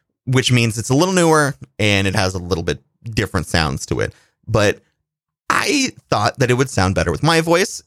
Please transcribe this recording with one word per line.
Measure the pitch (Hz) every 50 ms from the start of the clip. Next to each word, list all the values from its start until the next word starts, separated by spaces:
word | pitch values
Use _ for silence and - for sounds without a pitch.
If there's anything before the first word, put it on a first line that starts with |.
| _ _ _ _ _
which | 131 127 131 123 -
means | 123 123 117 113 104 113
it's | 107 -
a | 127
little | 143 175 190 190
newer | 180 170 165 156 151 147 135 123 - - - _ -
and | 107 104 101 98 98
it | 98 92
has | 107 95 92 92
a | 90
little | 87 87 92 85 87
bit | 85 73 - _ _ _ _ _
different | 110 110 120 104 - - 82 73
sounds | - - 87 80 73 69 - -
to | - 71 55
it. | 52 - - _ _ _ _ _ _ -
But | 107 110 104 101 - - _ _ _ _ _ _ _ _ _ _ _ _ _ -
I | - - - 208 - 277 262 240 - - _ _
thought | 143 117 104 120 - -
that | 127 117
it | 123
would | 123 139 131
sound | - - 95 92 92
better | 90 78 80
with | 80 -
my | - 156 165 165
voice, | 160 165 170 175 196 - - - -